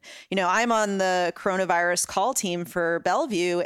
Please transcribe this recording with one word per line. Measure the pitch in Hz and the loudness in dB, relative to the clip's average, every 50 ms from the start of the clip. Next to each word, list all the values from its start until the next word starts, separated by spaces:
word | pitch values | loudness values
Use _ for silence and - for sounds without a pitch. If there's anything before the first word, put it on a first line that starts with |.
| - - - - - - | -18 -20 -20 -18 -10 -4
You | 185 | -2
know, | 196 180 | 0 2
I'm | 175 185 220 240 240 | 2 2 2 2 2
on | 226 214 214 202 196 190 | 2 2 2 0 0 0
the | 190 185 185 180 180 170 - | 2 2 2 2 0 0 -2
coronavirus | - - 202 185 190 190 170 180 170 175 175 175 180 - | -2 -2 -2 0 0 0 2 2 2 2 2 0 0 -2
call | - - 196 196 247 262 | -2 0 0 0 0 0
team | - - 185 175 175 175 | 0 -2 -2 -2 -4 -4
for | 175 - 180 170 165 170 165 | -4 -4 -2 0 0 0 0
Bellevue, | - 180 185 247 330 277 214 175 175 180 175 175 170 | 0 0 0 0 0 0 -2 0 0 0 0 0 -2